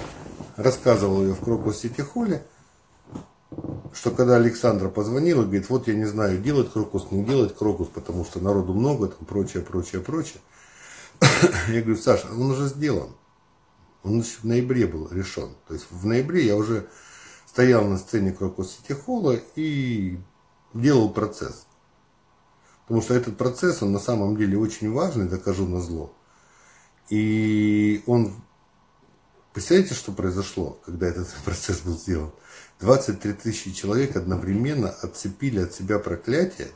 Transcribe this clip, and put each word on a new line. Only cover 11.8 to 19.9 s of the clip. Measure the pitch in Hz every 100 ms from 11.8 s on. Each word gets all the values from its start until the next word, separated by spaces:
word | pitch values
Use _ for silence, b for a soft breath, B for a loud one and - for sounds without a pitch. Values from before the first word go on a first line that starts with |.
говорю: | 113 107
«Саша, | 131 107 -
он | 110 135
уже | 135 143
сделан. | 139 151 98 65 - _ _ _ _ _ _ _ _
Он | 98 113
ещё | 113 -
в |
ноябре | 110 120 123 127 98
был | 78 78
решён». | 92 95 - - - _
То |
есть | 78 -
в | 90 101
ноябре | 120 143 180 120
я | 104
уже | 107 110 - B B B B B -
стоял | - 127 117
на | 104 92
сцене | - 113 95
Крокус | 92 95 95 92 -
Сити | -
Холла | 143 - 247 160 117 - -
и | 156 143 127